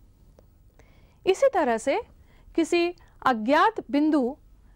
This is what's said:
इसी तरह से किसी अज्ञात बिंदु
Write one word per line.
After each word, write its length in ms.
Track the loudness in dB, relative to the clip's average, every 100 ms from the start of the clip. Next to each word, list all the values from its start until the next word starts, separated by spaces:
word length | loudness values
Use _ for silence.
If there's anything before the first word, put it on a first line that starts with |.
| -20 _ -20 -20 -20 _ -20 _ -20 -20 -20 _ -2
इसी 240 | 2 2
तरह 280 | 2 -2 -2
से 220 | -2 -4 -6 -18 -20 -20 -10 -4
किसी 380 | 0 0 -2 -4 -20 -4 -2
अज्ञात 540 | -2 2 2 2 0 -4
बिंदु 440 | -2 0 0 -2 -6 -18 -20 -20